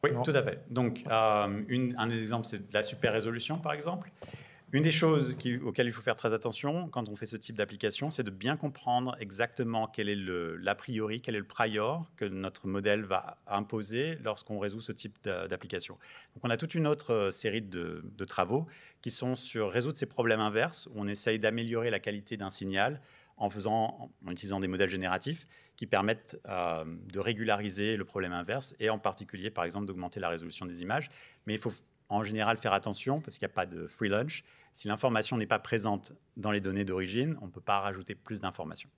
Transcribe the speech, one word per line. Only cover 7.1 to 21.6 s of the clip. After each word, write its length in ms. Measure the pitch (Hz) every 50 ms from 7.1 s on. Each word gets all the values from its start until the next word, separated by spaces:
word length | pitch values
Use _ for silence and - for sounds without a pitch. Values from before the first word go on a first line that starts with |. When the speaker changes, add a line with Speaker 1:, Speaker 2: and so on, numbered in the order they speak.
| 104
Speaker 1:
fait 120 | 101 117
ce 80 | 107 113
type 200 | 107 - - 113
d'application, 540 | 107 104 98 107 98 - 107 101 - 139 151
c'est 140 | 160 - 117
de 80 | 101
bien 260 | 98 95 98 127 151
comprendre 580 | 156 - 147 135 - - 123 123 123 127 127 123 120
exactement 680 | 113 98 95 98 117 120 - - 120 117 113 110 110
quel 220 | 110 - - 107 101
est 60 | 104
le, 400 | 101 95 92 90 87 85 82 82
l'a 180 | 87 90 92 104
priori, 480 | - - - 120 110 107 107 110 120
quel 140 | 120 - 113
est 40 | 104
le 60 | 98
prior 640 | - - - 117 110 107 104 104 117 147 170 165 - -
que 100 | - 110
notre 400 | 101 95 95 95 95 - - -
modèle 380 | 98 95 101 98 104 101 107 107
va 340 | 95 95 92 98 - - _ _
imposer 720 | - 101 101 104 104 - 110 107 98 110 120 143 160 165 147 120
lorsqu'on 340 | 110 104 - - - 107
résout 240 | 101 101 104 101 113
ce 100 | 110 -
type 280 | 107 - - 110 - _ -
d'a-, 240 | 104 92 90 87
d'application. 520 | 90 95 90 - 90 - 87 - - - - - - - - - _ _
Donc, 100 | - -
on 60 | 120
a 80 | 117
toute 160 | 117 165 160 -
une 140 | 170 160
autre, 260 | 147 151 147 - - 120
euh, 160 | 110 101 98
série 320 | 95 - - 110 101 113
de, 420 | 107 98 90 87 85 82 80 80 80 98 104
de 80 | - 95
travaux 400 | - - - 92 87 117 143 160 165 - - - - - _
qui 100 | - 117
sont 240 | 110 - 127 127 127
sur 340 | 127 - - - 117 107 98
résoudre 280 | 90 120 120 147 151
ces 100 | - -
problèmes 320 | - - - 117 117 110 110
inverses, 480 | 107 107 104 113 131 170 165 - -
où 60 | - 120
on 120 | 104 101
essaye 300 | 101 104 101 - 117 110
d'améliorer 540 | 110 107 110 113 117